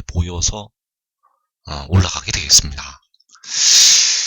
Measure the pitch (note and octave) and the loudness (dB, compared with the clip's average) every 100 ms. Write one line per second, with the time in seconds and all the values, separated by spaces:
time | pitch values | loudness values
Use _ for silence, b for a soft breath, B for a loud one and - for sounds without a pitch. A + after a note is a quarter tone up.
0 | - F2 F2 F2 - G#2+ G#2 _ _ _ | -6 -2 -2 -2 -4 -4 -10 _ _ _
1 | _ _ _ _ _ _ - D2 C#2 F2+ | _ _ _ _ _ _ -12 -12 0 2
2 | F2 D2+ - - D2 - D2 C#2+ - - | 2 -2 -8 -8 2 2 2 -6 -14 -18
3 | _ _ _ - B B B B B B | _ _ _ -20 B B B B B B
4 | B B | B B